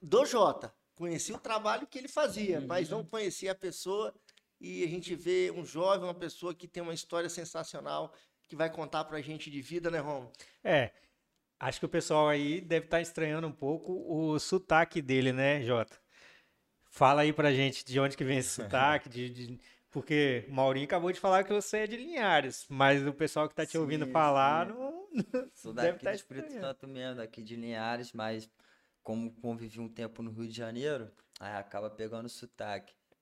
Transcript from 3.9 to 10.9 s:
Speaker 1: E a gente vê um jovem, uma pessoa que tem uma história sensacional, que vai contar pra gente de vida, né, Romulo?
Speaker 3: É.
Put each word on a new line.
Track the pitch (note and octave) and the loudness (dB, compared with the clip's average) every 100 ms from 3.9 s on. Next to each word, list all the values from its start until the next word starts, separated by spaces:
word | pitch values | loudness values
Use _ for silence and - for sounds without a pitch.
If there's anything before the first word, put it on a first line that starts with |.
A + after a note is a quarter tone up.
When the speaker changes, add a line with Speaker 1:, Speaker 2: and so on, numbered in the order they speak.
| G3+ G#3+ - _ _ _ _ | -2 -4 -8 _ _ _ _
Speaker 1:
E | F3+ F#3 | -12 -4
a | E3+ | -4
gente | F3+ F3 | -4 -6
vê | E3+ F3 F#3 F3+ E3+ | -6 0 2 2 -2
um | C#3+ | -8
jovem, | D#3 F#3 G3 F3+ | 0 2 2 0
uma | |
pessoa | F3 E3+ - F3 D#3+ | -8 -10 -8 -10 -10
que | E3+ | -12
tem | F3+ | -10
uma | E3+ | -8
história | E3 - E3+ E3+ | -8 -4 -4 -4
sensacional, | F3 D#3+ D#3+ D#3 D3 C#3+ D3+ D#3 - _ _ _ | -6 -10 -10 -10 -10 -6 -6 -6 -12 _ _ _
que | D3+ | -4
vai | D#3+ | -2
contar | D#3+ D3+ D#3 D#3 | -2 -4 -4 -4
pra | D#3 | -8
gente | C#3 D#3 D#3 | -8 -10 -10
de | C#3+ | -10
vida, | B2+ E3+ E3+ | -8 -4 -2
né, | E3 | -2
Romulo? | C#3+ C#3+ B2 - - _ | -4 -6 -10 -18 -20 _
Speaker 3:
É. | G#3 D3+ A2+ | 2 4 4